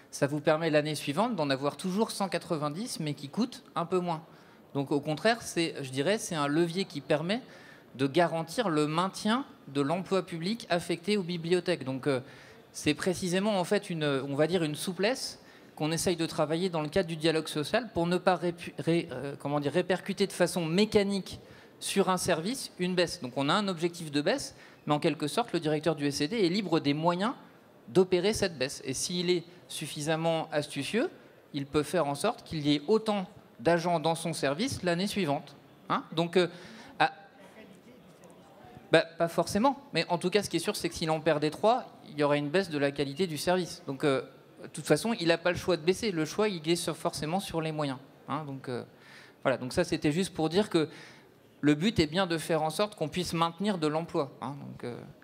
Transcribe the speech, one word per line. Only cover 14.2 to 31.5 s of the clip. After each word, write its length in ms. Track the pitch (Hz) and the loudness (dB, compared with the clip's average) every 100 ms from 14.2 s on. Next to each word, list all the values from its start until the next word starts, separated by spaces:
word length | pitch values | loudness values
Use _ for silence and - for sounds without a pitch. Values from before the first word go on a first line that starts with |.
| 139 139 | 0 2
va 120 | 156 | 2
dire 160 | 180 | 2
une 120 | 156 147 | 0 -2
souplesse 680 | - 175 196 269 - - - - - - | -6 -2 0 0 -6 -12 -20 -20 -20 -4
qu'on 160 | 151 | -2
essaye 240 | 160 202 165 | 0 0 0
de 100 | 160 | -2
travailler 440 | - 151 165 190 | 0 0 0 0
dans 120 | 165 | -2
le 80 | 151 | 0
cadre 200 | 190 165 | 0 0
du 60 | 165 | 0
dialogue 320 | 160 156 156 | 2 2 0
social 420 | 156 147 214 240 | -4 0 -2 0
pour 140 | - 170 | -2 0
ne 100 | 180 | 2
pas 180 | 185 175 | 2 2
répu-, 380 | 175 170 - - | 0 -4 -10 -4
ré-, 300 | - 170 - | 0 0 0
euh, 240 | 127 143 143 | -6 -8 -6
comment 200 | 143 147 | -2 0
dire, 140 | 143 | 2
répercuter 540 | 160 175 185 - 190 190 | 0 0 -2 -2 -2 -2
de 40 | |
façon 340 | - 170 185 160 | 2 0 2 0
mécanique 720 | 175 214 214 202 202 - - - - - - | 2 4 4 2 -2 -6 -12 -16 -20 -20 -10
sur 300 | - 196 185 | -2 2 2
un 80 | 180 | 2
service 540 | - 160 175 269 - - | 2 0 0 -6 -8 -4
une 160 | 180 180 | 0 2
baisse. 260 | 170 - | 0 -2
Donc 120 | 127 139 | -6 -2
on 140 | 139 | 2
a 40 | |
un 140 | 190 202 | 2 2
objectif 440 | 170 170 170 160 | -2 -2 -4 -2
de 100 | 143 | 0
baisse, 340 | 156 277 - - - - - | 2 0 -4 -14 -20 -12 -2
mais 80 | |
en 60 | 147 | 2
quelque 280 | 170 147 147 | 2 0 -2
sorte, 260 | 226 240 | -2 -2
le 60 | 175 | -2
directeur 360 | 151 151 160 147 | 0 0 0 0
du 100 | 143 | -2
S 100 | 139 | 0
C 120 | 147 | -2
D 100 | 233 175 | 2 2
est 40 | |
libre 300 | 190 185 160 | 2 0 2
des 140 | 139 | 2
moyens 400 | 147 165 175 214 294 - - - - - | 2 2 2 -2 -4 -12 -20 -20 -20 0
d'opérer 460 | 175 185 180 190 | 4 4 4 2
cette 240 | 226 196 151 | 2 -2 -2
baisse. 240 | 131 - - | -4 -4 -6
Et 80 | |
s'il 360 | 127 - 180 175 | -4 -4 -2 2
est 140 | 180 - - - | 2 0 -16 -14
suffisamment 840 | - 151 156 147 160 165 160 - | -10 -8 -6 -2 0 2 0 0
astucieux, 580 | 151 143 143 135 214 359 - - - - | -2 -2 -6 -2 0 0 -4 -20 -20 -10